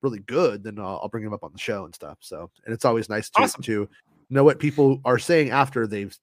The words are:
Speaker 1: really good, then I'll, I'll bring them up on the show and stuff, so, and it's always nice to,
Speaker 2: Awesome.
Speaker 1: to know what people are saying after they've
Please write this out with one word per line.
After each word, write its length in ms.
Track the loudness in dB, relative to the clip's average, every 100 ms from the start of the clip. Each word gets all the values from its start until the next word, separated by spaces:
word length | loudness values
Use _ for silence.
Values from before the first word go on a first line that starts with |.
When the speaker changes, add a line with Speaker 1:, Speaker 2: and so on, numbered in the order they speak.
Speaker 1:
really 160 | -4 -6
good, 420 | -6 0 0 0
then 140 | -10 -10
I'll, 220 | -8 -8
I'll 60 | -8
bring 160 | -8
them 80 | -8
up 120 | -8
on 80 | -12
the 60 | -12
show 260 | -8 -8 -8
and 80 |
stuff, 240 | -16 -18 -18
so, 300 | -16 -16 -16 _
and 100 | -12
it's 100 | -2
always 240 | 0 0 -2
nice 220 | -6 -2
to, 120 | 2
Speaker 2:
Awesome. 200 | 2 0
Speaker 1:
to 260 | -4 -4 -4 _ _ _ _
know 160 | 6
what 140 | 6 6
people 420 | -2 4 4 4
are 140 | 2 0
saying 320 | 2 2 4
after 360 | 2 0 0 -4
they've 300 | -4 -8 -12